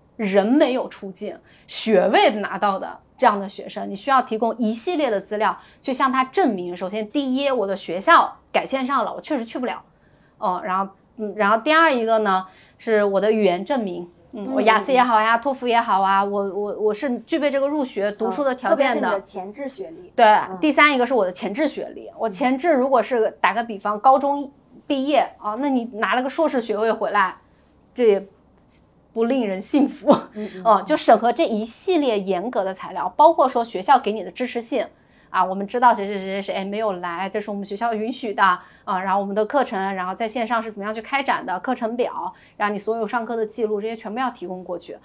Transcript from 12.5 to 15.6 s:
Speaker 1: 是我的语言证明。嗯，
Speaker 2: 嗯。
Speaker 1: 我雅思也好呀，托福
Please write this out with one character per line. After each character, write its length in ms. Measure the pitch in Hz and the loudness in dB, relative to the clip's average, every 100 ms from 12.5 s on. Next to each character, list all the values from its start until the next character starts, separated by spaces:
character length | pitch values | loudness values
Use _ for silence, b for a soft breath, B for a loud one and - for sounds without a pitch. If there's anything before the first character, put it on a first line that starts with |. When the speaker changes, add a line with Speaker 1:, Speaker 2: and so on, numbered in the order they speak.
| B B _ | B B _
Speaker 1:
是 260 | - 214 | 0 2
我 180 | 208 196 | 4 2
的 100 | 208 | 2
语 120 | 220 | 4
言 200 | 196 175 | 2 2
证 200 | - 277 | -2 -2
明。 260 | 202 175 175 _ _ | -2 -6 -12 _ _
嗯， 120 | - - | -12 -4
Speaker 2:
嗯。 80 | |
Speaker 1:
我 80 | - | 0
雅 180 | 208 220 | 4 4
思 120 | 247 | 4
也 100 | 254 | 2
好 200 | 247 220 | 4 4
呀， 160 | 220 233 | 4 2
托 160 | 285 | 0
福 140 | 254 | -2